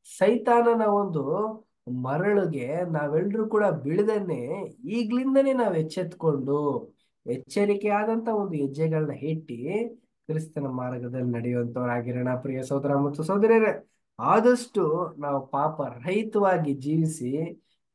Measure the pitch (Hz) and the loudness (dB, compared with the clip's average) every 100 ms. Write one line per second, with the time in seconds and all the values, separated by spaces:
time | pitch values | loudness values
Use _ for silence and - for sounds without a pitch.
0 | - - 196 240 240 240 233 233 214 202 | -16 0 4 4 4 4 6 4 4 2
1 | 196 156 135 180 220 220 - _ - 127 | 2 -2 -2 -2 -2 -6 -14 _ -8 -6
2 | 127 151 196 202 175 139 123 165 175 156 | -2 0 2 2 2 -2 -4 -4 -2 -2
3 | 147 156 196 220 214 208 202 160 135 180 | 0 0 0 0 0 2 2 0 -2 0
4 | 208 214 185 135 123 190 160 - 175 226 | 2 0 -2 -4 -4 -6 -8 -12 -6 -4
5 | 214 247 262 269 269 262 214 165 156 - | -2 -2 2 4 4 2 2 0 -2 -4
6 | 175 - 160 139 131 143 147 123 - _ | -6 -4 0 0 0 0 0 -2 -6 _
7 | _ _ 110 135 - 208 202 202 208 208 | _ _ -8 -8 -6 0 0 2 0 0
8 | 214 226 226 220 190 156 139 139 160 156 | 0 -2 0 -2 -2 -2 -4 -2 0 0
9 | 151 127 143 160 - 117 139 208 233 - | -2 -4 -4 -4 -6 -8 -4 -2 -4 -8
10 | _ _ - 156 156 147 139 127 127 123 | _ _ -6 -6 -6 -6 -4 -4 -4 -6
11 | 123 127 123 120 120 123 120 123 123 120 | -6 -4 -2 -2 0 0 -2 -2 -2 -2
12 | 120 123 127 127 135 131 131 139 139 139 | -2 -2 -2 -2 -4 -6 -2 -2 0 0
13 | 143 143 160 202 220 226 214 - - _ | 0 -2 -2 4 6 6 4 0 -6 _
14 | _ - 127 202 233 247 - 202 160 165 | _ -4 2 4 6 4 2 0 0 0
15 | 170 147 147 139 131 139 156 156 131 117 | -2 -6 -4 -4 -2 -2 0 -2 -6 -6
16 | 156 202 214 208 196 185 151 131 139 160 | -2 0 0 2 4 4 2 -2 0 2
17 | 160 - 123 143 170 - _ _ _ | 2 0 -4 -4 -4 -8 _ _ _